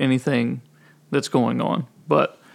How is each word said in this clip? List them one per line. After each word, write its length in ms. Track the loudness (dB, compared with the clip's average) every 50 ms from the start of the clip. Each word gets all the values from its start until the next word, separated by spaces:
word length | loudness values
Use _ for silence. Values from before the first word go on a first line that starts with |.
anything 600 | 0 0 0 0 0 0 0 0 -2 -2 -4 -8 -12 _ _ _ -20 -20 _ _ _ _
that's 200 | -2 -2 -2 0
going 320 | 0 0 2 2 0 -2
on, 260 | -2 -2 -2 -4 -4 -8 _ -20 -2
but 320 | 2 2 2 2 0 -4 -14 -20 -20